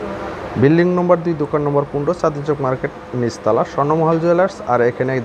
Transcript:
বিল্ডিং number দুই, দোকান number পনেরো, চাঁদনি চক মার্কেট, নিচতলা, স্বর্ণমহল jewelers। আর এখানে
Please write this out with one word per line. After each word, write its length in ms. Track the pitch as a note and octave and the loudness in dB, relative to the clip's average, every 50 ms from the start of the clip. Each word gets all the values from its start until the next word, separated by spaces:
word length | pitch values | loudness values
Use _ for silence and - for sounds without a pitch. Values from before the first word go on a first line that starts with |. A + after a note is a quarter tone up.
| - G3+ G3 G3 - - - - - - - - | -8 -8 -8 -8 -8 -10 -10 -10 -10 -6 0 4
বিল্ডিং 380 | B2 C#3 D#3+ E3+ F3 F3+ F3+ | 4 4 6 4 4 2 2
number 220 | F3+ F3+ F3 F3 E3+ | 0 2 2 2 2
দুই, 160 | E3 F3 E3 | 2 -2 -2
দোকান 280 | D3 D3 - - D3+ | -2 -2 -2 0 0
number 240 | D3 D3 C#3+ C#3+ C#3 C#3 - | 0 2 0 0 0 0 -4
পনেরো, 200 | D3 C#3+ D#3 F3+ | -4 -2 -2 -2
চাঁদনি 300 | - - D#3+ D3 D3 C#3+ | 0 0 -2 -2 -2 -4
চক 100 | D#3 D3 D3 | -4 -2 -2
মার্কেট, 320 | C#3 B2+ C3 B2+ - - - - - - - | 0 -2 -2 -2 -4 -8 -8 -8 -14 -8 -4
নিচতলা, 500 | B2 A#2+ A#2 - - - G#2+ G#2+ A#2 F3+ | -2 -2 -2 -4 -2 0 0 2 2 0
স্বর্ণমহল 560 | - - - C#3+ D3 D#3 E3 E3 D#3+ E3 E3 | 0 0 -2 0 2 2 2 2 2 2 2
jewelers। 420 | E3 F3 F3 F3 F#3 F#3+ - - - - | 2 2 2 4 2 0 0 -6 -2 0
আর 140 | A#2+ A#2+ | 2 4
এখানে 400 | A#2+ A#2+ A2+ - C3 C3 C3 C3 A#2 | 4 2 2 0 -2 -2 -2 -2 -2